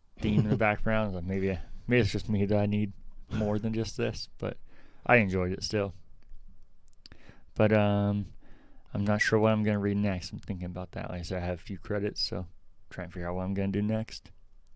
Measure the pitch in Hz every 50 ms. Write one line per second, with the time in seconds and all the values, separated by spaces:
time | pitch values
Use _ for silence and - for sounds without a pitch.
0 | - - - - - 107 104 107 107 107 - 104 110 104 104 - - 113 110 110
1 | 107 104 92 90 87 92 95 95 95 95 92 - - - - - - - 123 123
2 | 110 98 - 101 - - 107 98 101 98 107 104 104 104 104 104 104 101 98 -
3 | - - - - - - 117 110 107 104 104 107 110 110 110 113 113 110 - -
4 | 117 117 117 - - - - - - 101 95 - - - - - - - - -
5 | - - 123 120 104 95 92 92 90 90 95 - - - 110 104 98 98 - -
6 | - - - - - - - - - - - - - - - - - - - -
7 | - - - - - - - - - - - - 110 104 107 107 104 104 101 101
8 | 101 101 101 104 101 - - - - - - - - - - - - - - 104
9 | 101 107 104 104 - - 110 110 107 110 110 107 107 104 104 104 98 101 101 101
10 | 104 101 92 87 - - 101 98 - - 95 87 90 90 90 95 90 - - 95
11 | 95 98 92 87 85 - 95 90 87 90 90 85 - - 98 - - - - -
12 | 101 104 - - 98 - 101 92 87 - - - - - - - - - - -
13 | 87 87 - 90 87 87 90 92 92 95 98 98 98 98 98 104 104 107 110 110
14 | 113 - - - - - - - - - - - - - -